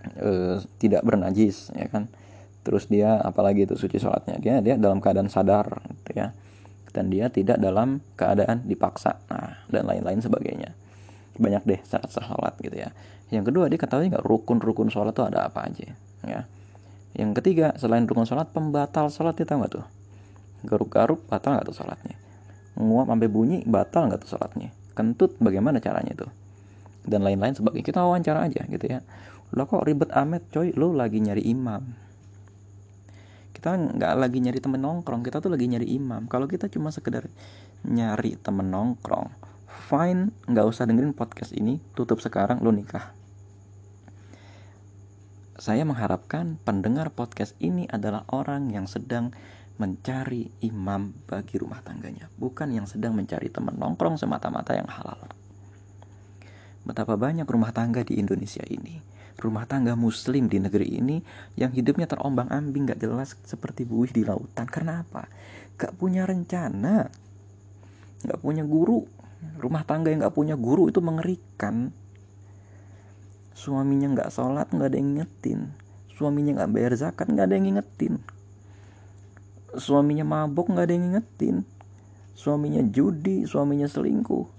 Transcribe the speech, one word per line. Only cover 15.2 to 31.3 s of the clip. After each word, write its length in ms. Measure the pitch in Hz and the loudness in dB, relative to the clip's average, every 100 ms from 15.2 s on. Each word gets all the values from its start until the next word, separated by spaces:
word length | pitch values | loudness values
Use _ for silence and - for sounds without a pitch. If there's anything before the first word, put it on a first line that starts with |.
| 107 | 0
ada 160 | - - | 0 -2
apa 240 | - - | -4 -8
aja, 240 | - - - - - - | -8 -14 -18 -20 -14 -10
ya. 160 | 53 - - - - - - - - | -8 -10 -16 -20 -20 -20 -20 -12 -4
Yang 240 | 107 104 | -2 2
ketiga, 320 | 185 165 156 - | 2 4 4 2
selain 280 | 120 117 113 | 2 4 4
rukun 200 | 117 113 | 2 2
sholat, 240 | 127 160 | 0 -2
pembatal 560 | - 160 147 143 160 151 | -2 0 0 0 0 0
sholat, 280 | 143 165 160 | 0 -2 0
dia 80 | 165 | -2
tahu 200 | 147 - | 0 -2
nggak 80 | - | -4
tuh? 40 | - - - - - - - - - | -12 -18 -20 -20 -20 -20 -20 -16 0
Garuk-garuk, 600 | 107 107 - 113 165 - | 2 4 4 4 2 -2
batal 280 | 107 - 135 | -2 0 0
nggak 100 | - | -2
tuh 60 | - | -8
sholatnya? 400 | - - - - - - - - - - | -10 -10 -14 -16 -20 -20 -20 -20 -14 -2
Nguap 320 | 110 113 131 | 2 4 4
sampai 200 | 113 113 | 2 4
bunyi, 280 | 107 113 175 - | 4 4 2 4
batal 440 | 104 98 170 139 | 4 4 2 2
nggak 160 | 92 - | 0 -4
tuh 120 | - | -6
sholatnya? 320 | - - - - - | -6 -6 -10 -12 -12
Kentut, 440 | - 110 117 - - | -2 -2 4 2 4
bagaimana 380 | 110 95 117 135 | 2 4 2 2
caranya 340 | - - - | 0 -2 -4
tuh? 180 | - - - - - - - - - - | -6 -10 -14 -20 -20 -20 -20 -20 -14 0
Dan 180 | 104 98 | 2 4
lain-lain 300 | 98 110 139 | 2 2 2
sebagainya. 300 | 107 - - | 2 2 2
Kita 180 | 185 | 2
wawancara 420 | 180 175 165 156 170 | 4 4 2 2 2
aja, 160 | - - | -2 -4
gitu 180 | - - | -4 -4
ya. 140 | 127 - - - - - | -4 -8 -18 -20 -20 -6
Lo 160 | - 139 | -2 0
kok 160 | 196 | 2
ribet 320 | - 147 147 | 2 2 2
amat, 320 | - 143 170 - | 2 2 0 -4
coy? 160 | 151 175 - | -2 0 2
Lo 160 | 165 | 2
lagi 240 | 156 117 107 | 2 2 2
nyari 240 | 107 | 2